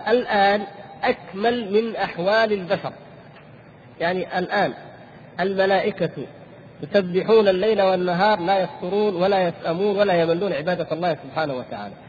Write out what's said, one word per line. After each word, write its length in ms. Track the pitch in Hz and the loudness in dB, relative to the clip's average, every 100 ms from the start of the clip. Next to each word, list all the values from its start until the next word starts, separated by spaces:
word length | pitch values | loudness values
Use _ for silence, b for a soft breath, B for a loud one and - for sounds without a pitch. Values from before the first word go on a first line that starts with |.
| 208 | 0
الآن 540 | 247 214 208 196 208 202 - - - | 0 0 2 4 2 -4 -12 -18 -4
أكمل 720 | 247 247 - 190 233 240 196 | -2 -2 -8 -2 0 0 0
من 220 | 208 226 | 0 0
أحوال 580 | 185 190 175 185 220 226 | -2 -4 -2 0 2 2
البشر. 400 | 202 175 185 139 - - - - - - - - - - - | 0 -2 -4 -4 -12 -18 -20 -20 -20 -20 -20 -20 -20 -20 -4
يعني 400 | 165 185 - 185 | -2 -2 -4 -4
الآن 340 | 175 202 156 - - - - - - - | -2 0 -2 -4 -16 -20 -20 -20 -14 -4
الملائكة 720 | 196 190 190 190 202 - 165 147 - - - - - - | -2 0 2 2 0 -2 -4 -4 -12 -16 -20 -20 -20 -14
يسبحون 640 | 147 202 180 185 156 220 202 | -2 0 2 0 4 6 6
الليل 340 | 185 220 202 | 4 2 4
والنهار 580 | 190 185 180 175 208 208 | 2 2 0 2 2 2
لا 200 | 170 196 | 2 2
يفترون 560 | 175 - 180 202 208 | 0 -6 -4 0 0
ولا 320 | 175 190 196 170 | 2 2 2 2
يسأمون 500 | - - 165 208 196 | -2 -4 0 0 2
ولا 240 | 202 175 | 4 4
يملون 320 | 165 170 196 | 2 2 0
عبادة 340 | 143 165 165 - | -2 -2 -4 -4
الله 260 | 160 175 147 | -2 -2 -2
سبحانه 300 | 131 156 151 | -6 -4 -4
وتعالى، 400 | 127 113 107 101 - | -4 -8 -10 -12 -14